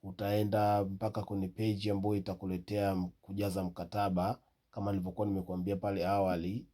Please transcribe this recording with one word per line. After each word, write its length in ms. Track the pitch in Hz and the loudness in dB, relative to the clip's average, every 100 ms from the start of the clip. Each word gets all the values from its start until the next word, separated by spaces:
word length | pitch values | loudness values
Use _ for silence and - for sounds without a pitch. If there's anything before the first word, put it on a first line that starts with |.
utaenda 800 | 98 90 98 107 107 107 104 104 | -10 -4 0 2 4 4 4 4
mpaka 400 | 98 95 110 110 | 2 -2 -4 -4
kwenye 240 | 98 101 92 | -4 -4 -4
page 440 | 90 110 104 104 | 0 0 0 0
ambayo 240 | 98 101 104 | 0 2 0
itakuletea 760 | 92 92 95 92 87 104 101 | 0 -6 -4 -4 -2 0 2
m-, 180 | 95 90 - | 2 -2 -6
kujaza 420 | - 98 101 92 | -8 -2 0 0
mkataba 760 | 92 87 85 104 101 90 92 120 _ _ _ | -4 -6 -4 0 2 2 0 -2 _ _ _
kama 200 | - 101 | -6 -2
nilivyokuwa 360 | 98 90 90 104 | -2 -2 -2 0
nimekuambia 480 | 98 90 90 90 98 | 0 -2 -4 -2 -2
pale 300 | 101 98 87 | 0 0 2
awali. 600 | 101 95 87 87 110 - | 2 4 2 0 -4 -8